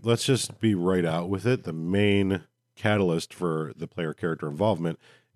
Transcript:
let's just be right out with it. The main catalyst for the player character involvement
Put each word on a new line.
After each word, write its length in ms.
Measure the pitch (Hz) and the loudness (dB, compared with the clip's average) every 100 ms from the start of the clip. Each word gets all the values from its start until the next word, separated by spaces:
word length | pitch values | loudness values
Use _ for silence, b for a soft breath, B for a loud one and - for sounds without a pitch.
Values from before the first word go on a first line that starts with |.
let's 180 | 110 117 | 0 0
just 360 | - 127 - - | 2 0 0 0
be 160 | 110 98 | 2 2
right 280 | 90 92 | 4 2
out 240 | 85 82 87 | 2 0 -2
with 160 | 98 107 | -2 0
it. 180 | 127 | -2
The 80 | - | -4
main 720 | 80 82 98 104 101 98 95 - _ _ - | -6 -2 2 4 4 2 -2 -6 _ _ -6
catalyst 580 | 107 104 92 82 - | 0 2 2 0 -4
for 380 | - 87 78 76 62 | -6 -4 -2 -6 -10
the 120 | 82 | -12
player 240 | - 80 | -6 -6
character 320 | - 87 80 76 | -4 -4 -4 -6
involvement 540 | 73 104 90 85 78 b b b | -2 0 0 -4 -6 b b b